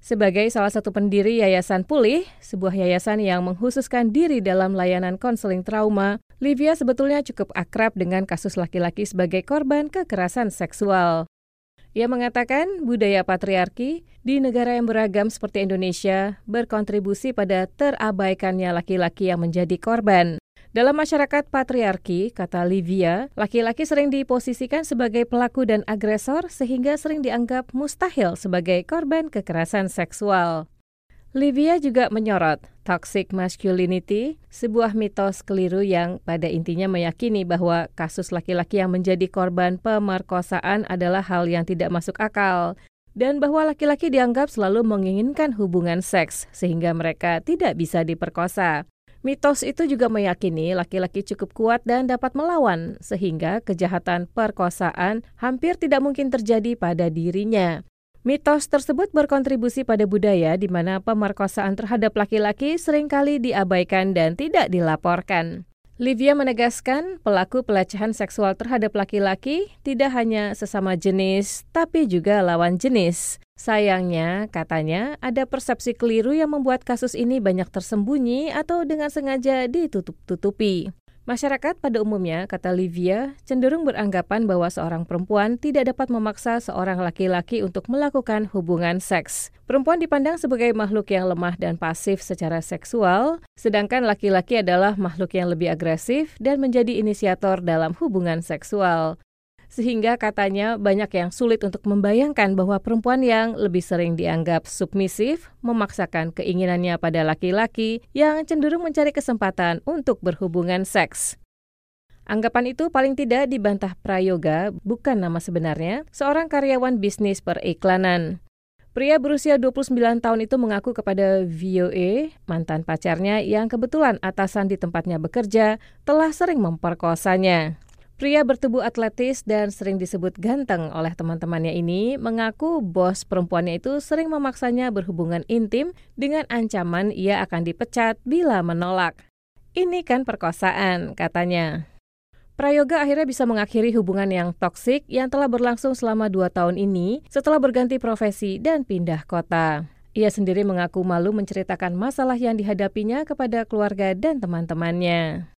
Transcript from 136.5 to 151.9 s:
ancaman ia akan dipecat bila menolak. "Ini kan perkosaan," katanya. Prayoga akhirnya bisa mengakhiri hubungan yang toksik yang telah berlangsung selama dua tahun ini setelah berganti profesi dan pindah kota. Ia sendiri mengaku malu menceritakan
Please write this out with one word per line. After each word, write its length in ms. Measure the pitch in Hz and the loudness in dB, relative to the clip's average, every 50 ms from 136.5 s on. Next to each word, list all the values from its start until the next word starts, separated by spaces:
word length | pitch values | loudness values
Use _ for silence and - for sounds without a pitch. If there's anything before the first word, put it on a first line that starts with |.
| 240 | -4
ancaman 560 | 233 226 214 - 196 175 170 170 175 196 208 | -2 -2 -2 -2 -2 -2 -2 -2 -2 -2 -2
ia 320 | 208 - 185 196 202 190 | -2 -2 0 0 0 0
akan 240 | 190 - - 170 170 | -2 -2 -4 -4 -4
dipecat 560 | 165 165 - 240 233 - 247 233 226 226 - | -4 -4 -6 -8 -4 -2 0 0 0 0 -4
bila 400 | - 247 277 339 359 302 233 190 | -4 -2 0 2 2 2 2 2
menolak. 560 | 170 170 170 170 175 180 185 185 180 165 - - - _ _ _ _ _ _ - - - _ | 0 0 -2 -2 -2 -2 0 0 0 -2 -4 -8 -20 _ _ _ _ _ _ -20 -20 -10 _
"Ini 320 | 359 359 359 349 359 339 | -2 -2 0 -2 -4 -2
kan 160 | - 247 254 | 0 0 0
perkosaan," 960 | 262 247 214 196 - 165 170 - - 185 - - 196 190 180 175 170 - - - | 0 -4 -6 -4 -4 -4 -4 0 0 0 0 2 0 0 0 0 -4 -8 -6 -4
katanya. 720 | 170 165 - 175 175 180 180 170 165 160 151 165 156 - _ - _ _ _ _ _ _ _ - _ - _ | -4 -2 0 -2 0 0 0 0 0 -2 -4 -6 -10 -12 _ -20 _ _ _ _ _ _ _ -20 _ -20 _
Prayoga 480 | - 277 285 285 294 285 254 330 320 | -2 2 4 4 4 4 4 2 0
akhirnya 240 | 294 285 285 294 311 | 2 2 2 2 0
bisa 240 | 254 254 - 262 233 | -2 0 0 0 0
mengakhiri 400 | 233 214 208 208 - 226 214 233 220 226 | 2 0 -2 0 0 2 2 4 2 2
hubungan 320 | 208 175 190 196 196 196 | 2 2 0 0 0 0
yang 240 | 190 180 175 175 170 | 0 0 -2 -2 -4
toksik 480 | - - 175 - - - 240 262 285 - - | -2 -4 -4 -4 -4 0 0 0 0 -2 -2
yang 240 | - 254 262 254 262 | -2 -2 -2 0 0
telah 160 | 277 285 269 | 0 0 2
berlangsung 480 | 233 240 240 240 240 233 - 269 262 247 | 2 2 0 0 0 0 -2 -2 -2 -2
selama 320 | - 226 220 220 220 214 | -2 -2 0 0 0 0
dua 240 | 185 190 185 175 - | 2 2 0 0 2
tahun 240 | 185 175 175 180 180 | 2 2 2 2 0
ini 480 | 202 196 196 180 175 185 233 294 - | 0 0 0 0 0 -2 -2 -4 -6
setelah 320 | - - 277 277 302 302 302 | -4 -4 0 2 4 4 4
berganti 400 | 262 269 226 254 247 247 262 262 | 4 4 2 2 0 0 -2 -2
profesi 640 | - 233 226 208 226 208 196 - - 202 190 202 | -2 -2 -2 0 0 -2 -2 -2 -4 -4 -4 -2
dan 240 | 226 302 330 302 262 | 0 0 0 0 0
pindah 400 | - 202 175 170 170 165 156 151 | -2 -2 -2 -2 -2 -2 -4 -6
kota. 640 | - - 175 165 - 175 165 160 160 156 151 165 151 - _ - - - | -4 -4 -4 -2 0 0 0 2 2 0 -2 -6 -10 -14 _ -20 -8 -2
Ia 160 | 220 214 208 | 2 2 2
sendiri 320 | 190 - 202 185 185 196 | 2 2 0 0 0 0
mengaku 400 | 208 202 190 180 175 170 - 190 | 0 0 0 0 -2 -2 -2 -2
malu 320 | 180 185 180 170 175 196 214 | 0 0 2 2 2 2 0
menceritakan 640 | 214 202 196 - 196 185 - 190 - - 180 | -2 -2 -4 -4 -6 -4 -4 -4 -4 -4 -4